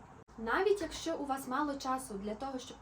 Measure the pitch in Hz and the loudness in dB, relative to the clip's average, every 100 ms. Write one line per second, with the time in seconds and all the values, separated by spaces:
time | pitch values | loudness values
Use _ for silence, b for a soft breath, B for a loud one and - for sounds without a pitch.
0 | - - - - 226 277 392 403 320 - | -14 -18 -18 -6 2 4 6 6 2 -2
1 | 320 330 277 269 262 262 294 277 262 262 | -2 0 0 -2 0 0 2 0 0 0
2 | 262 202 202 214 269 262 - - | -2 -4 -4 -4 -4 -4 -8 -10